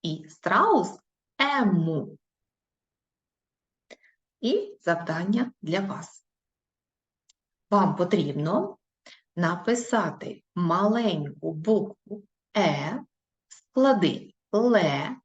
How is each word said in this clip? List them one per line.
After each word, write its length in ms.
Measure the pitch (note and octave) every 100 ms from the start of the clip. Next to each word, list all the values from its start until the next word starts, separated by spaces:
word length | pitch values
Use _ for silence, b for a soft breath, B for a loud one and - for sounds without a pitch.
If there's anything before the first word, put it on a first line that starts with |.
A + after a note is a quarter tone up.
І 280 | E3+ D#3+ -
страус 680 | - - G3 G#4+ D#4+ F#3 - _ _ _ -
Емму. 800 | C#4 C4+ A3 E3+ D#3+ D#3 - - _ _ _ _ _ _ _ _ _ _ _ _ _ _ _ _ _ B B B _ _
І 360 | A3+ G#4 - -
завдання 720 | - E3+ - D#3+ F#3 A#3 B3 _
для 180 | D#3+ F3+
вас. 480 | G3 - - - _ _ _ _ _ _ _ _ _ _ _ _ _ _ _
Вам 260 | G3+ E3+ D3+
потрібно 800 | F3 G3+ C#3+ C#3 D#3 G#3+ G4 - _ _ B B _ -
написати 1080 | E3+ F3+ - A#3+ - A3+ E3 - - - _ -
маленьку 1000 | F3 F3 G#3 A#3 A3+ E3 C#3+ - D#3+
букву 680 | D#3 F3 G#3+ G3+ - - G#3 _ _ _ G#3+
Е, 460 | F3 C#3+ D3 C4+ - _ _ _ _
склади 840 | - _ - C4+ G#3 E3 - - _ _
ЛЕ 640 | G#3 A#3+ A3 D#3+ C#3 D3+ C4